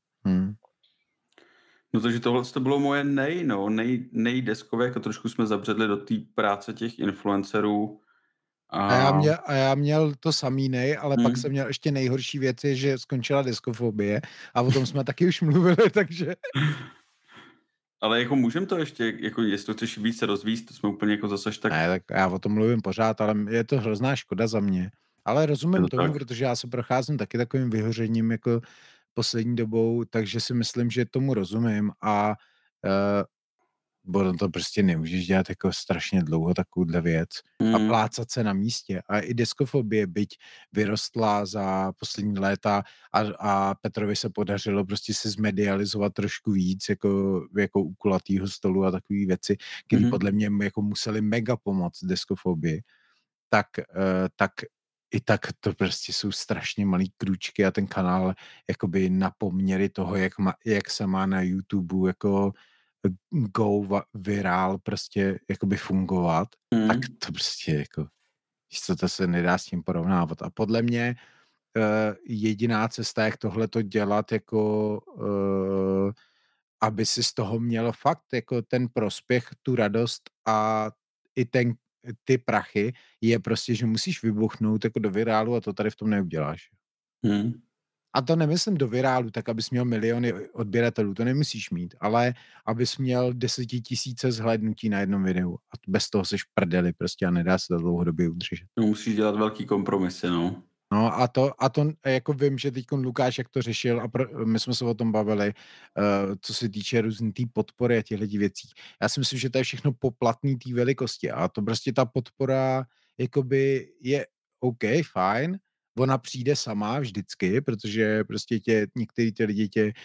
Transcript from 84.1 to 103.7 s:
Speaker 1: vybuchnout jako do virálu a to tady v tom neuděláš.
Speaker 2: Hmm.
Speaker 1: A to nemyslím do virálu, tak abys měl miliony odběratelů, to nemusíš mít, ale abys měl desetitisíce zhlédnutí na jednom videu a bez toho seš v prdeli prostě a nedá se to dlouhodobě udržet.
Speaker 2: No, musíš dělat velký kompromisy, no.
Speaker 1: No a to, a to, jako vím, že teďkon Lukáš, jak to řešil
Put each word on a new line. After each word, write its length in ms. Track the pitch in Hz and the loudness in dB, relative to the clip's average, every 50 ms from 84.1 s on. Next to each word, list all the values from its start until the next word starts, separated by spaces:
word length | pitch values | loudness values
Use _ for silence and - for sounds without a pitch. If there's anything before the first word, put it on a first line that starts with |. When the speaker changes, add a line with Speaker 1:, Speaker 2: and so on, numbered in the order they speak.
| 170 - - | -4 -4 -2
Speaker 1:
vybuchnout 640 | 117 107 104 110 107 - - 113 107 110 104 - | -2 0 0 0 -2 0 0 0 0 0 0 0
jako 140 | 113 - 131 | -2 -2 0
do 120 | 107 104 | -2 0
virálu 440 | 92 104 113 113 110 107 110 117 120 | 0 0 0 2 2 2 2 2 0
a 60 | 117 | -2
to 120 | - - 98 | -2 -4 -4
tady 180 | - 104 107 | -2 -2 -2
v 60 | - | -2
tom 140 | - 110 110 | -2 -2 0
neuděláš. 600 | 104 101 98 85 78 78 73 71 78 90 - - _ _ _ _ _ _ _ _ _ _ - | 2 2 0 0 -2 -4 -4 -4 -6 -8 -12 -20 _ _ _ _ _ _ _ _ _ _ 0
Speaker 2:
Hmm. 280 | 110 104 101 104 117 117 - - _ _ _ _ _ _ _ _ _ - | 0 2 2 0 -2 -4 -6 -12 _ _ _ _ _ _ _ _ _ -2
Speaker 1:
A 80 | 131 127 | -2 2
to 140 | 123 165 | 2 2
nemyslím 400 | 165 160 147 160 175 - 220 202 | 2 4 2 2 0 0 0 0
do 120 | 156 139 117 | 0 0 0
virálu, 420 | 110 123 131 131 127 127 123 113 | 0 0 2 2 2 2 0 -2
tak 180 | 101 120 104 - | -4 -6 -4 -4
abys 220 | 113 110 104 - | -4 -4 -4 -2
měl 140 | 127 123 123 | -2 0 0
miliony 480 | 123 117 110 104 113 117 120 123 120 95 | 0 0 0 2 0 2 2 0 0 -2
odběratelů, 800 | 92 104 - - - 117 104 95 117 120 120 - - 107 101 98 | -4 -6 -10 -8 -8 -6 -2 0 2 2 2 2 0 0 -2 0
to 100 | - 117 | -2 0
nemusíš 460 | 123 131 143 151 - - 113 - - | 0 2 0 0 -2 -2 -6 -8 -6
mít, 240 | - 85 87 87 - - | -6 -6 -6 -6 -8 -4
ale 340 | - 104 110 117 120 123 123 - - - - - - | -2 0 2 4 2 2 0 -4 -10 -20 -20 -12 -6
abys 320 | - 113 117 123 123 - - | -4 -2 -2 -2 -2 -2 -2
měl 340 | 135 127 123 123 123 123 123 | -2 0 0 2 0 0 -2
desetitisíce 1000 | 123 120 120 - - 123 117 - 123 113 - 127 117 - 135 123 - - 131 120 | -2 -2 -4 -2 -4 -6 -6 -6 -6 -6 -6 -6 -6 -6 -6 -6 -4 -2 -2 -2
zhlédnutí 560 | 113 113 113 113 113 107 110 104 - - 110 | 0 0 0 0 2 0 -2 -2 -2 -2 -2
na 120 | 104 98 | 0 0
jednom 240 | 101 95 101 101 95 | 0 0 0 0 2
videu 300 | 92 90 90 92 90 87 | 0 0 0 0 -2 -4
a 200 | - _ _ - - - - | -8 _ _ -18 -14 -6 -2
bez 220 | 95 104 - - | 0 0 0 0
toho 140 | - 104 92 | 0 -2 0
seš 180 | - - 98 - | 0 -4 -6 -6
v 100 | _ - | _ -2
prdeli 380 | - 101 87 82 90 90 90 85 | 0 0 2 2 2 2 2 0
prostě 340 | - 87 87 - - 98 | -2 -4 -4 -4 -2 0
a 40 | 90 | 0
nedá 280 | 87 87 85 90 92 92 | 2 2 2 2 2 0
se 80 | - - | 0 0
to 100 | 90 85 | -2 -2
dlouhodobě 500 | 82 87 87 85 87 87 82 78 90 85 | 0 0 0 0 0 0 0 0 0 0
udržet. 380 | 82 87 90 - - 87 - - - - | -2 -4 -8 -8 -10 -12 -14 -8 -2 0
Speaker 2:
No, 80 | 113 | 2
musíš 300 | 107 104 104 - 113 107 | 2 2 0 -2 -2 0
dělat 200 | 104 107 107 101 | 2 2 2 2
velký 300 | 104 110 107 107 - 101 | 2 0 0 -2 -4 -4
kompromisy, 600 | - 104 98 95 - 98 98 95 90 90 - - | 0 0 0 0 2 0 2 0 0 -2 -4 -2
no. 360 | 87 90 85 85 87 - - - _ _ _ _ - 101 | -2 0 0 0 0 -2 -6 -12 _ _ _ _ 0 2
Speaker 1:
No 280 | 104 113 117 - 95 | 2 2 2 2 2
a 80 | 123 120 | 0 2
to, 340 | - 135 131 139 - - 127 | 2 2 2 0 0 0 -2
a 60 | 131 | 0
to, 240 | - - 147 151 156 - - | 2 2 0 0 0 -2 -2
jako 260 | 143 131 131 120 - 151 | 0 0 0 0 -2 -2
vím, 260 | 135 143 143 139 127 | 2 2 0 0 0
že 120 | - 143 | -4 -4
teďkon 340 | 123 131 120 - 151 139 127 | -6 -6 -6 -4 -2 -2 -2
Lukáš, 340 | 127 120 - 135 127 123 - | -2 0 0 0 0 0 -2
jak 100 | 123 - | -6 -4
to 140 | - 131 120 | -4 -4 -2
řešil 380 | 117 | -2